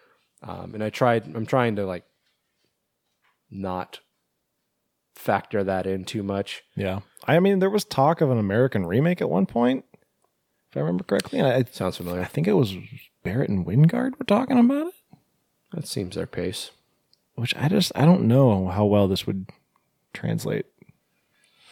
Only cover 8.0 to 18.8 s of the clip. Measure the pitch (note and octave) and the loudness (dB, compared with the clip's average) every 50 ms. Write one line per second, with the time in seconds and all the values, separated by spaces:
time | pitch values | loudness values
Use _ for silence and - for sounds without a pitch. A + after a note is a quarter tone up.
8 | C3+ D3+ E3+ - E3 C3+ B2+ A2+ A2 F#2+ G2 A2+ B2+ C3 - G#2+ F2+ E2 F#2 A#2 | 4 4 4 4 2 2 2 2 2 2 2 2 2 2 2 0 -2 0 2 2
9 | D3 F3 F3+ - - - D#3 F3+ F#3+ - - A#3 A#3+ B3 C4+ C4 - _ _ - | 2 2 0 0 -2 0 0 0 0 0 0 0 2 2 0 -2 -4 _ _ -20
10 | _ _ _ _ _ _ _ _ _ _ _ _ _ _ - C#3 C#3+ D#3+ F3 F3+ | _ _ _ _ _ _ _ _ _ _ _ _ _ _ -8 -4 -4 -2 -2 -4
11 | F#3 - G3+ - - - - C4+ F3 C3+ A#2+ C3 B2 - - - F#2 F#2 F2 - | -2 -2 -2 -2 -2 -2 -2 0 2 2 2 2 0 -2 -4 -6 -4 -4 -4 -4
12 | F2 F2 F2 F2+ F2+ - - C#3 D#3 G3 G#3+ F3+ C3 G2+ F#2+ F#2 G#2 - - - | -6 -6 -4 -4 -6 -6 -4 -2 0 2 4 4 2 2 0 -8 -14 -16 -18 -20
13 | - _ _ _ - - F#2+ B2+ C#3+ - G#2 F#2+ E2+ E2 F#2 B2+ D#3 E3 - A#3+ | -20 _ _ _ -8 -6 -4 -2 -2 -2 -2 -4 -2 0 4 6 6 6 6 2
14 | B3+ C4 B3+ - C4 - G3+ G#3+ C4+ B3+ C4 A#3+ A#3 A#3+ C#4 C#4+ D#4 F4+ - - | -4 -4 -6 -6 -2 0 0 0 0 0 2 4 4 4 2 0 -4 -6 -10 -16
15 | _ _ - _ _ _ _ _ _ _ _ _ _ _ - - - - - - | _ _ -20 _ _ _ _ _ _ _ _ _ _ _ -12 -12 -10 -8 -6 -8
16 | G2 F2 F#2 F2 F2 - - - F2 F2+ G2+ - - - - _ _ _ _ _ | -8 -6 -6 -8 -8 -8 -6 -6 -6 -6 -6 -8 -10 -14 -16 _ _ _ _ _
17 | _ _ _ _ _ _ - - A#2 - - - A#2 D3+ F#3+ G#3+ F3+ - - - | _ _ _ _ _ _ -10 -8 -6 -6 -4 -2 -2 0 2 2 0 0 0 2
18 | C3 E3 F3+ - A#2 A2+ A#2 C3+ C#3 B2 G#2 F#2+ F#2 F2+ F2 G2+ | 6 6 6 6 4 4 4 6 6 6 4 2 0 -2 0 2